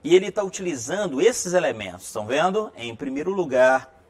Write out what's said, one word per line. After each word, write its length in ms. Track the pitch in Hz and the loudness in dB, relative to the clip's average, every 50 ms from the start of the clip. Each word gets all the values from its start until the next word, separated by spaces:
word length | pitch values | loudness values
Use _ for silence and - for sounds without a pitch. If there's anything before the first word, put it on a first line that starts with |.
E 140 | - 151 170 | 4 6 6
ele 140 | 185 190 202 | 6 6 4
tá 120 | - 214 | -2 -2
utilizando 760 | 202 190 - - 190 175 151 123 113 123 170 202 208 180 135 131 | -4 -4 -6 -6 -6 -6 -6 -6 -6 -6 -4 -2 -2 -2 0 2
esses 320 | 175 233 254 - - 180 | 2 2 2 2 -4 0
elementos, 540 | 175 180 170 - - 110 101 95 87 90 - | 0 2 2 0 -2 -4 -8 -10 -10 -12 -16
estão 200 | - - 113 104 | -10 -8 -8 -4
vendo? 460 | 110 127 147 165 185 190 214 214 208 - | -2 0 2 2 2 0 0 -4 -4 -10
Em 220 | - 117 120 117 | -10 -10 -10 -10
primeiro 340 | 107 143 135 131 143 151 180 | -8 -10 -8 -6 -6 -4 -4
lugar 720 | 196 196 175 139 127 127 127 131 131 131 - - _ _ _ | -2 -2 -2 0 4 4 6 6 4 2 -2 -6 _ _ _